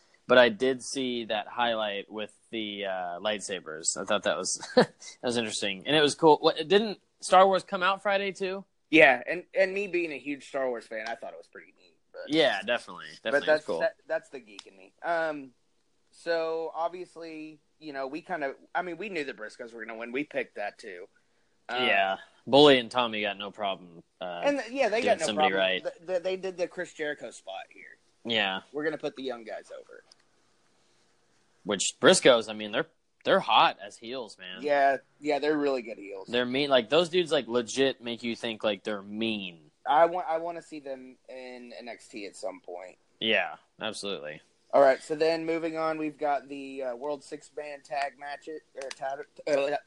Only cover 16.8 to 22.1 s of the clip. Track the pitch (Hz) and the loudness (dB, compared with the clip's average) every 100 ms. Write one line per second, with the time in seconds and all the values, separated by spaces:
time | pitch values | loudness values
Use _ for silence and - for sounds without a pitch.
16.8 | 170 180 170 160 165 156 156 151 _ _ | -4 -4 -14 -14 -14 -12 -14 -18 _ _
17.8 | 151 139 131 156 165 165 139 - - 165 | -12 -8 -6 -8 -6 -4 -4 -6 -6 -6
18.8 | 180 165 214 170 135 107 107 - 120 117 | -6 -8 -8 -6 -6 -8 -12 -12 -14 -12
19.8 | 110 113 117 131 151 139 117 107 101 - | -12 -10 -6 -6 -4 -6 -6 -6 -8 -8
20.8 | 110 90 117 _ _ _ _ _ - 120 | -16 -14 -16 _ _ _ _ _ -6 -2
21.8 | 117 98 95 | 2 4 2